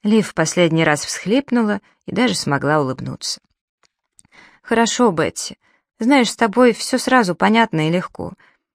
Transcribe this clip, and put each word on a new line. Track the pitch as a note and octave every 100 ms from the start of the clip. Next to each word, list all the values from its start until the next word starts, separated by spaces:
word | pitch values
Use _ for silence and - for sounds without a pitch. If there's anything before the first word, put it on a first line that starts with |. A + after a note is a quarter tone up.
| G#3
Лив | A3 F#3+
в |
последний | - D#3+ - E3+ D#3+ D#3+
раз | D3
всхлипнула | - - F3+ B3+ C#4 B3 G#3+ G3+ _ _ -
и |
даже | - B3 F3+
смогла | - C#3 C#3 D#3
улыбнуться. | C3+ B2+ A#2+ C3 - - _ _ _ _ _ _ _ _ _ - - _
«Хорошо, | - A3+ A3+ - B3
Бетти. | E3 B2+ - - - _ _ _ _
Знаешь, | A3+ C#4+ A#3
с | -
тобой | A3+ A#3+ B3
все | G#3+ - B3+
сразу | - B3+ F#3+ E3+
понятно | G3+ A3+ A3+ D#3+ D#3
и |
легко. | F3 - - E3+ F#3 _ _ _